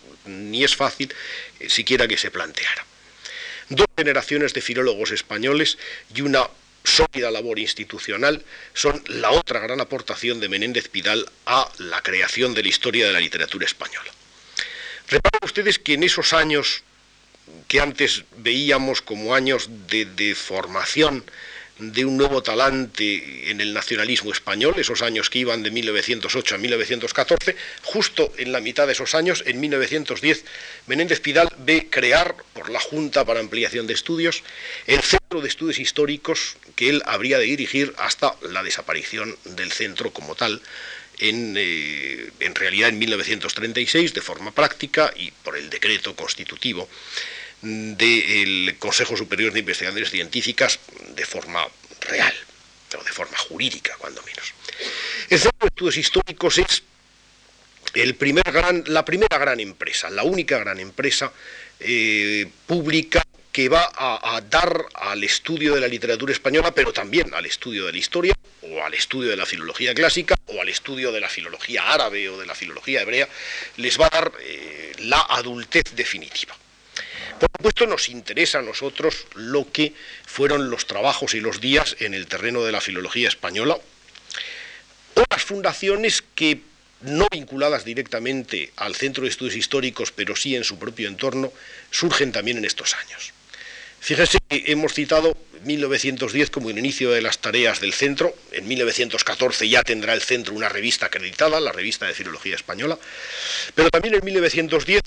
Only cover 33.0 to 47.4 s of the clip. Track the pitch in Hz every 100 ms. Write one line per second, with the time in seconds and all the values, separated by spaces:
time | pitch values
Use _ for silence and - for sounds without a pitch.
33 | 151 139 123 117 110 113 110 120 113 117
34 | - 165 165 160 - - - - - 135
35 | - 185 - 170 135 - 160 131 131 -
36 | 147 147 160 160 - - - - 123 143
37 | - 101 120 135 113 143 120 139 139 -
38 | - - 143 - 85 92 95 - - 80
39 | 82 107 107 - - 92 90 - 110 90
40 | - - 76 80 117 107 - - - -
41 | - - 107 113 117 101 92 82 73 73
42 | 69 62 57 - 90 87 95 95 117 107
43 | 113 104 92 107 - - 113 117 120 160
44 | 170 95 - 82 101 - 147 - 139 -
45 | 151 - 90 - - 73 76 - 104 101
46 | - 82 80 - - - - 87 92 -
47 | - - - -